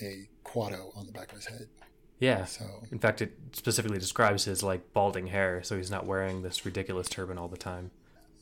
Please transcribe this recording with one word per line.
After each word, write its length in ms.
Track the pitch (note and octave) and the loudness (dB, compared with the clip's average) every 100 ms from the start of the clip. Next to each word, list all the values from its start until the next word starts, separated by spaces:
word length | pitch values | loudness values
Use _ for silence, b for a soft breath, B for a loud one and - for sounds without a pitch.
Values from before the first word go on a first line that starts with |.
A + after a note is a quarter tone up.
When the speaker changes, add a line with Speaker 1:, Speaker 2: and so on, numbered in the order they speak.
Speaker 1:
a 280 | G2+ G2 G2 - - | -8 -8 -12 -16 -4
Quado 500 | A#2+ G#2 F#2 F#2 G2+ | -2 0 -2 -8 -12
on 80 | G2+ | -12
the 60 | |
back 180 | - - | -12 -12
of 60 | G2+ | -12
his 100 | - | -12
head. 200 | A#2 - - - - - - | -10 -14 -18 -20 -20 -20 0
Speaker 2:
Yeah. 260 | B2+ G#2+ F2+ | 4 4 0
Speaker 1:
So 200 | - - - - | -6 -10 -12 -10
Speaker 2:
In 80 | A2+ | 2
fact, 220 | A2+ G#2+ | 4 4
it 160 | G#2+ - - | 0 -4 -12
specifically 440 | - - A2+ G#2+ G2 | -4 2 2 2 0
describes 460 | F#2 - A2 G2+ - | 0 4 6 6 2
his, 160 | F#2 | 2
like, 320 | G2+ F#2 - | 2 0 0
balding 340 | - G2+ F#2+ F#2 | 4 4 2 0
hair, 360 | G2 F#2+ F2+ | 2 2 2
so 140 | - G2+ | -2 -2
he's 120 | F#2 | -2
not 160 | G2 F#2+ | -2 0
wearing 360 | F#2+ F#2+ F#2 | 2 2 0
this 220 | F#2 - G2+ | -2 -4 -2
ridiculous 420 | F#2+ F#2 F#2 F#2 | -2 -2 -2 -2
turban 280 | - F#2 F2+ | -4 -4 -4
all 100 | F2 | -6
the 100 | F2+ | -6
time. 340 | - F2+ F2+ - b b b - | -6 -6 -8 -12 b b b 2